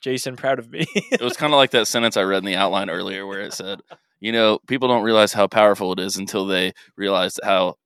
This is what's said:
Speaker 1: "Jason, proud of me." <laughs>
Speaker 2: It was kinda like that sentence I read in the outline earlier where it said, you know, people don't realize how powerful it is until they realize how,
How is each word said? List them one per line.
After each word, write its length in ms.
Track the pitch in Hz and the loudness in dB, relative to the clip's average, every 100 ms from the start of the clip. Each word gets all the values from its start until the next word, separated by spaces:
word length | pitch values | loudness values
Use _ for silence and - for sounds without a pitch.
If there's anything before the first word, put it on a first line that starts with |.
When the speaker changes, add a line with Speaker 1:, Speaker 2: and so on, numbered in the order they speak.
Speaker 1:
"Jason, 360 | 135 131 135 123 | -8 -6 -6 -6
proud 220 | 135 131 | -4 -4
of 120 | 117 | -6
me." 160 | - 160 | -6 -6
<laughs> 40 | 208 - | -4 -2
Speaker 2:
It 80 | 165 | -2
was 160 | 123 - | -2 -4
kinda 180 | 151 143 | 2 4
like 140 | 135 | 4
that 140 | 123 107 | 4 0
sentence 280 | 123 117 104 | 0 0 0
I 60 | |
read 140 | 95 95 | 0 0
in 60 | 95 | -2
the 100 | 92 | 0
outline 320 | 98 95 98 | 0 0 -2
earlier 360 | 87 95 98 98 | -6 -6 -8 -10
where 140 | 98 | -10
it 100 | 104 | -10
said, 280 | - 95 98 _ - _ _ | -12 -12 -12 _ -20 _ _
you 120 | 107 | -4
know, 260 | 113 110 104 - | 2 4 2 -2
people 220 | 131 127 | -2 2
don't 140 | 120 | 2
realize 280 | 110 110 107 | 4 4 4
how 120 | 107 98 | 4 2
powerful 460 | 110 104 98 95 | 4 4 4 -2
it 60 | 92 | -4
is 160 | 95 92 | -6 -8
until 300 | 98 107 98 | -6 -6 -2
they 260 | 92 92 - _ - | -2 -2 -6 _ -8
realize 420 | 98 95 90 - | -2 -2 -2 -4
how, 340 | 104 95 90 - | 0 0 0 -4